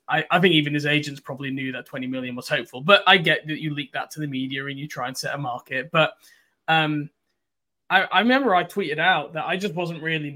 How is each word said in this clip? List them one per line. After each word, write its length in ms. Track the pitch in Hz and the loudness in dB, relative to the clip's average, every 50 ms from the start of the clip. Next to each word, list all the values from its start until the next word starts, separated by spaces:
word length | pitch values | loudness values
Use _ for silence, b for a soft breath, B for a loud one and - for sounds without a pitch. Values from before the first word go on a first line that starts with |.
| _ - | _ -2
I, 180 | 143 156 - - | -2 -2 0 2
I 100 | 165 175 | 2 4
think 140 | 175 190 165 | 6 6 6
even 220 | 156 147 147 143 | 6 4 2 -2
his 100 | 147 147 | -2 0
agents 340 | 147 147 151 147 147 139 139 | 0 0 0 0 -2 -8 -12
probably 300 | - - 139 - 139 135 | -12 -12 -10 -8 -8 -6
knew 220 | 135 139 135 131 | -6 -6 -6 -6
that 140 | 127 127 123 | -8 -10 -12
twenty 220 | - - 135 127 127 | -12 -10 -10 -8 -6
million 280 | 131 131 127 127 123 | -6 -6 -6 -8 -8
was 140 | 123 - - | -10 -6 -4
hopeful. 320 | 156 135 - - - 123 | -4 -4 -4 -6 -12 -6
But 220 | 135 170 202 - - 185 | 2 4 4 4 6 6
I 100 | 190 196 | 4 6
get 300 | 160 165 156 - - 151 | 6 2 0 0 -2 -6
that 140 | 156 - | -6 -4
you 120 | 156 156 147 | -4 -4 -4
leak 200 | 147 143 - - | -4 -8 -8 -8
that 180 | 139 - - | -8 -8 -8
to 80 | - 156 | -8 -8
the 80 | 151 147 | -8 -6
media 380 | 135 131 131 131 135 139 139 | -4 -4 -4 -4 -6 -8 -8
and 120 | 139 139 139 | -8 -8 -10
you 100 | 143 151 | -10 -10
try 200 | - 143 123 127 | -8 -8 -8 -8
and 100 | 131 - | -8 -8
set 160 | - 131 - | -6 -6 -6
a 60 | 143 | -6
market. 520 | 143 123 120 123 - _ 135 131 - - | -6 -6 -6 -8 -10 _ -6 -6 -6 0
But, 220 | - 160 156 - - b b b b b b b b b _ - | 2 4 4 4 2 b b b b b b b b b _ 2
um, 420 | 160 160 156 151 151 147 147 151 - _ _ _ _ _ _ _ _ _ _ _ _ _ _ _ | 2 4 4 2 0 -2 -4 -6 -12 _ _ _ _ _ _ _ _ _ _ _ _ _ _ _
I, 140 | 170 190 185 | 4 4 4
I 160 | - - 185 | 4 2 4
remember 340 | 208 240 254 269 277 226 185 | 4 6 4 4 4 4 4
I 100 | 175 170 | 4 2
tweeted 360 | 170 - 202 190 147 147 156 | 0 -2 -4 -2 -2 -2 2
out 340 | 165 180 185 156 143 - 170 | 2 4 4 2 0 -4 -6
that 120 | 156 - | -6 -4
I 120 | 151 175 190 | -4 -4 -2
just 180 | 196 202 160 | -4 -4 -4
wasn't 280 | 175 175 165 170 156 156 | -4 -4 -6 -6 -6 -4
really 280 | 160 160 156 147 147 143 | -4 -2 -2 -4 -6 -8